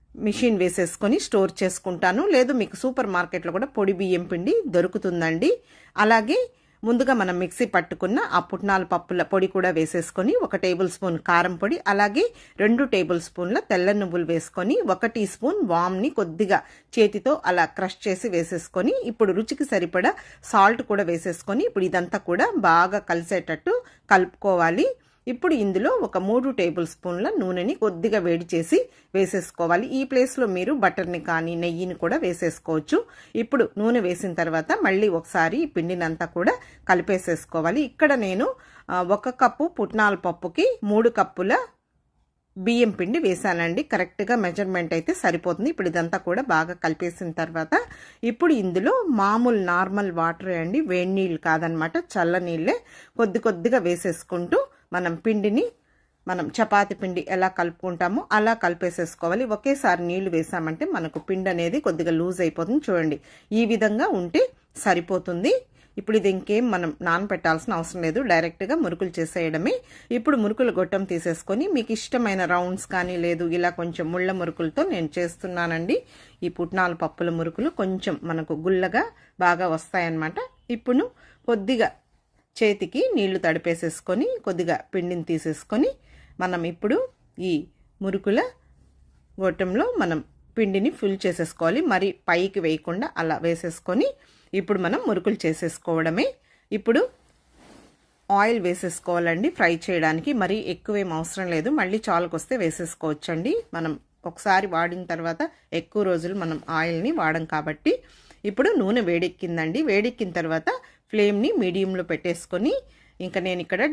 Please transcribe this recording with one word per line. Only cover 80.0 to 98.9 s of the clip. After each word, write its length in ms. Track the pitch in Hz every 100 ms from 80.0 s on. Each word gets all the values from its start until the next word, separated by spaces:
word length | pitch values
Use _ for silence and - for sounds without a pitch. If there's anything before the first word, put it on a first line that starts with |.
| 170 160 160 403 508 _ -
ఇప్పుడు 340 | 233 254 254 494 - - _ -
కొద్దిగా 400 | 226 196 240 208 - _ _ _ _ _ -
చేతికి 420 | 214 202 165 285 508
నీళ్లు 240 | 320 196 185
తడిపేసేసుకొని 800 | 175 165 170 165 165 - - 196 466 480
కొద్దిగా 300 | 202 175 175 151 -
పిండిని 300 | 185 175 175 165
తీసేసుకొని 580 | 160 160 156 - 220 466 - _ - - -
మనం 180 | 180 175
ఇప్పుడు 320 | 170 170 208 381 508 _ _ -
ఈ 120 | 185 151 - _ _ -
మురుకుల 380 | 196 196 202 240 494 - _ _ _ _ _ _ _ -
గొట్టంలో 420 | 190 165 185 214 466 440
మనం 160 | 175 160 - _ _ 226
పిండిని 320 | 202 196 254 -
ఫిల్ 200 | 196 190 185
చేసేసుకోవాలి. 540 | 175 165 - 165 247 330
మరి 160 | 185 196 - -
పైకి 320 | 175 190 196 160
వేయకుండా 420 | 156 - 180 302 -
అలా 220 | 160 151 170
వేసేసుకొని 600 | 165 170 - - 202 539 - _ _ _
ఇప్పుడు 260 | 196 202 196 175
మనం 140 | 294 392
మురుకులు 300 | 185 202 214
చేసేసుకోవడమే. 800 | 160 156 165 - - 160 160 180 523 - _ _ -
ఇప్పుడు 280 | 214 - 262 508 - _ _ _ _ - - - _ _ _ -
ఆయిల్ 300 | 196 214 233 175
వేసేసుకోవాలండి 800 | 180 180